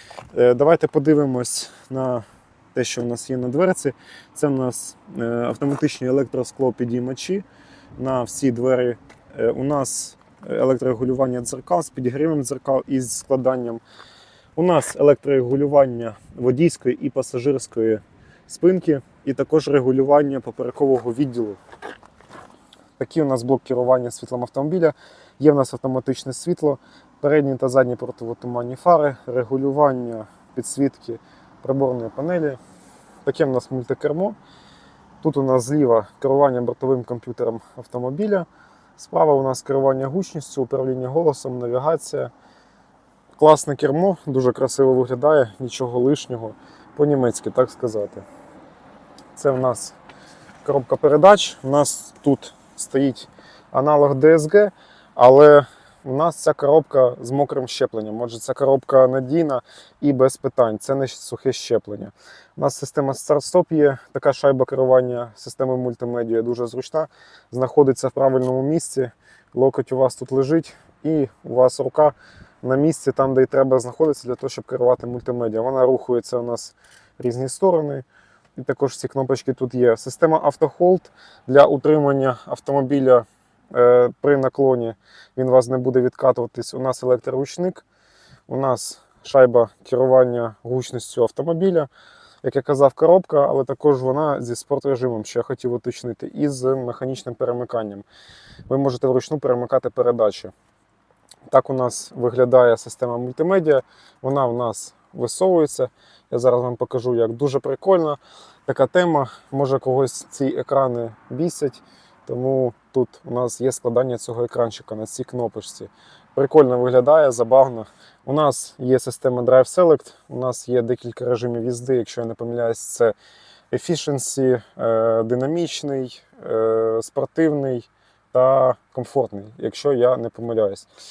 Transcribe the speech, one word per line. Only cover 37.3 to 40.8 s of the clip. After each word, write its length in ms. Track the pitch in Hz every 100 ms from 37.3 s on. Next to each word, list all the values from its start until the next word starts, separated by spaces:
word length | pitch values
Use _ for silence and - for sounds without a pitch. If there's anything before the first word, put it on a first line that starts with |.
| 117 120 113 - -
автомобіля. 680 | 123 123 123 147 208 196 165 _ _ _ _ _
Справа 360 | - 170 160
у 100 | 139
нас 180 | 135 127
керування 460 | - 139 135 131 135
гучністю, 540 | 165 185 160 - -
управління 460 | 123 139